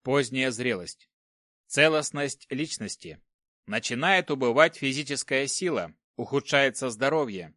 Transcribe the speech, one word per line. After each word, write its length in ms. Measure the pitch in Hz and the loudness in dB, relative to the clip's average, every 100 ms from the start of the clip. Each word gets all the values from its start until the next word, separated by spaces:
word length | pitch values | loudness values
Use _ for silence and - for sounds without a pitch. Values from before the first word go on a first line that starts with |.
Поздняя 500 | 131 143 120 131 131 | 2 0 0 0 0
зрелость. 580 | 113 123 98 87 - _ _ _ _ _ _ _ | 0 -2 -2 -6 -16 _ _ _ _ _ _ _
Целостность 800 | 139 156 156 143 147 143 - - | 4 6 4 -2 -4 -4 -6 -8
личности. 720 | 131 156 - 104 - 85 73 _ _ _ _ - | -6 -6 -6 -8 -10 -14 -18 _ _ _ _ -6
Начинает 680 | 110 - 123 165 190 156 | -6 -4 -2 2 2 2
убывать 460 | 139 123 120 165 - | 0 2 6 4 4
физическая 720 | 139 131 139 139 - 135 139 | -2 -2 -4 -6 0 0 0
сила, 460 | - 180 127 85 - _ - | -2 -2 -2 -4 -12 _ -10
ухудшается 760 | 117 139 - 143 139 - 131 | -2 -2 2 2 2 0 -6
здоровье 640 | 107 135 156 135 95 80 | 0 0 2 -2 -6 -12